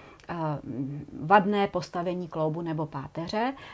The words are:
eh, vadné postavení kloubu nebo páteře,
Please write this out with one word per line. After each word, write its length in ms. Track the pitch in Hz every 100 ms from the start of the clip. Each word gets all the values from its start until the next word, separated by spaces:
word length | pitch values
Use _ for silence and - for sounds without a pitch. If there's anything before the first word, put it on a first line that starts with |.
| - - -
eh, 60 | 175 156 147 - 117 135 143 - -
vadné 440 | 156 202 196 208 196
postavení 600 | 180 - 180 175 180 175
kloubu 340 | 165 156 160
nebo 240 | 170 156 151
páteře, 640 | 147 139 - 170 214 240 269 -